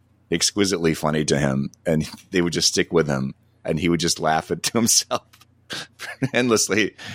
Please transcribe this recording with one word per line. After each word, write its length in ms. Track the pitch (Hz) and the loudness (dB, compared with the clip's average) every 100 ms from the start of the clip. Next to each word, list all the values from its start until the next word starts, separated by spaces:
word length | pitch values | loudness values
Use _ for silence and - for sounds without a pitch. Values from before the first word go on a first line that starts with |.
| _ _ - | _ _ -4
exquisitely 640 | 87 - - 98 90 82 | -2 0 2 2 2 2
funny 320 | 78 78 78 | 0 0 0
to 140 | 76 73 | 2 2
him, 320 | 71 67 69 - - | 2 0 -4 -6 0
and 160 | 78 | 0
<laughs> 280 | 78 - - | 0 -8 -4
they 100 | 95 | 0
would 100 | 87 | 0
just 160 | 85 - | 0 0
stick 240 | - 87 | 0 2
with 160 | 85 76 | 2 2
him, 260 | 67 67 - _ _ | 0 -4 -8 _ _
and 160 | - 80 | -4 -2
he 80 | 85 | 0
would 120 | 87 | 0
just 200 | 82 - | 0 0
laugh 300 | 80 78 - | 0 0 -2
it 120 | 82 | -6
to 80 | - 113 | -4 0
himself 440 | 113 - - 123 - - _ _ - | 2 0 0 -6 -8 -20 _ _ -14
<laughs> 80 | - - - - - 127 | -14 -14 -14 -16 -6 -2
endlessly 600 | 120 123 107 - 104 98 - - | 0 2 2 2 0 0 -4 -14